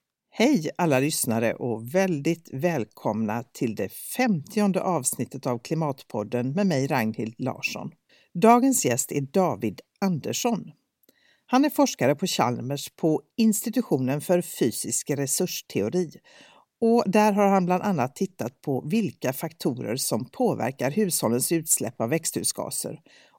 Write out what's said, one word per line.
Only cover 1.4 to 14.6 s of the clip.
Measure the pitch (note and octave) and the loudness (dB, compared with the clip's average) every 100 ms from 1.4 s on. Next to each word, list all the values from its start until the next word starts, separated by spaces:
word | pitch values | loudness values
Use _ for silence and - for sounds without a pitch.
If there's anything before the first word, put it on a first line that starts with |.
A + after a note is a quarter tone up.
| A2+ | 0
och | - B2+ A2 A#2 F3 | -2 -4 -4 -2 0
väldigt | F#3+ D3+ D#3+ E3+ - | 0 0 -2 -4 -6
välkomna | C3 F3 D#3 G#2+ - B2+ G#2+ G#2+ A2+ A2+ | -2 0 0 -4 -4 -4 -2 -2 -4 -8
till | - B2 G#2 | -4 -4 -2
det | F#2+ | -6
femtionde | - - - B3+ F3 - G#3+ G3+ F#3 | -8 -8 -2 0 0 -2 0 0 0
avsnittet | F#3+ E3 B2+ - A#2+ C#3 - | 0 -2 -2 -4 -6 -6 -4
av | A#2+ | -4
Klimatpodden | - D#3+ D3+ C3 - A#2 G#2+ A#2+ B2 | -4 -2 -2 -4 -8 -6 -4 -2 -2
med | D#3 G3+ | 0 2
mig, | C#3 C#3 | 2 0
Ragnhild | C#3+ A2 A2 A2 - | 0 0 -4 -8 -6
Larsson. | B2+ - - - - - _ _ _ | -6 -6 -8 -8 -12 -16 _ _ _
Dagens | F3 A3 A#3+ C4+ B3+ C3+ | 4 6 8 4 2 2
gäst | A#2+ - | 0 -2
är | C#3+ | -4
David | C3+ G3 F3 G#2 A2 F#2 - _ | 0 0 0 0 -4 -6 -14 _
Andersson. | G3 D#3+ A2+ - A#3+ A#3 D#3 - _ _ _ _ _ _ _ | -2 -2 -4 -2 -2 -2 -6 -18 _ _ _ _ _ _ _
Han | B3+ D4 | 2 2
är | |
forskare | - C4+ - B2+ C#3+ | 2 2 2 2 2
på | F#3 | 0
Chalmers | - B2 A#2 A#2+ C#3+ - - | 0 0 0 -4 -6 -8 -2
på | E3 D#3 - - | 0 0 -2 2
Institutionen | A3 G3+ A#3+ B3+ - C#3+ B2+ D3 | 2 2 -2 -4 0 0 0 -2
för | D3 F3+ | 2 0
fysisk | E3+ - | 0 0